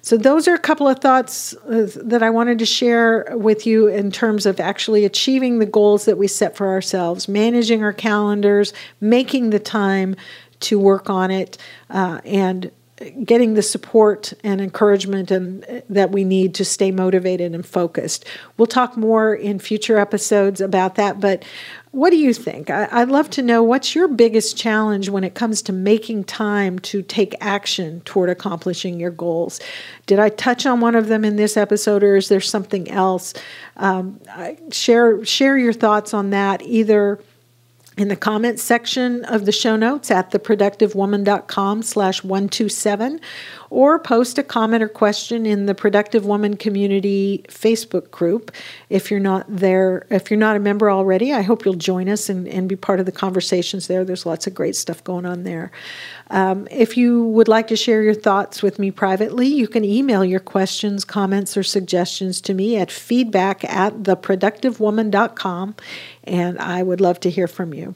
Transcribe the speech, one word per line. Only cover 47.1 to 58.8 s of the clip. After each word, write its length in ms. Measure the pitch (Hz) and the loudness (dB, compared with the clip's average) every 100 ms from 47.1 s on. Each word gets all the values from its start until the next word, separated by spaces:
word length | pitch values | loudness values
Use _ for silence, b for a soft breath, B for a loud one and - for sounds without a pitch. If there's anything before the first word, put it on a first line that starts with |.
| 196 196 202 - | 0 -2 -4 -8
Facebook 640 | - 220 226 - 180 - | -2 0 0 -2 -6 -6
group. 420 | - 170 226 - B B B B | -2 0 0 -6 B B B B
If 220 | 196 - | -4 -2
you're 80 | 202 | -2
not 260 | 196 190 - | 0 -2 -4
there, 600 | 196 190 185 190 185 - | -2 2 4 2 0 -2
if 220 | 190 - | -4 0
you're 80 | 214 | 2
not 160 | 214 208 | 2 2
a 40 | |
member 300 | 202 208 214 | 0 2 2
already, 440 | 190 190 185 247 | 2 2 2 2
I 100 | 285 | 0
hope 220 | 196 226 202 | 0 0 0
you'll 100 | 180 | -2
join 340 | 175 185 185 | -2 -2 -2
us 200 | 208 - | -4 -4
and, 180 | 185 180 | -6 -4
and 200 | 185 185 | -4 -4
be 80 | 190 | -4
part 240 | - 190 | -2 -2
of 60 | 185 | -2
the 60 | |
conversations 760 | 180 196 185 - 185 170 196 - | -4 -2 -2 0 -2 -2 -8 -4
there. 180 | 185 | -2
There's 220 | 185 180 170 | -2 -6 -6
lots 220 | 165 - | -6 -8
of 80 | 185 | -4
great 200 | - - | -4 -4
stuff 280 | - 165 | -8 -10
going 240 | - 180 180 | -8 -6 -6
on 160 | 180 | -8
there. 280 | 185 165 185 B B B B B - | -8 -8 -10 B B B B B -4
Um, 360 | 190 190 190 - | 0 0 -2 -6
if 260 | 285 226 247 | 0 0 2
you 280 | 240 240 226 | 2 2 2
would 220 | 220 220 | 4 6
like 200 | 220 220 | 4 2
to 80 | 220 | -2
share 260 | - 220 | 2 2
your 140 | 214 214 | 2 2
thoughts 480 | 214 196 196 - | 2 0 -2 -2
with 160 | 202 | -4
me 100 | - | -2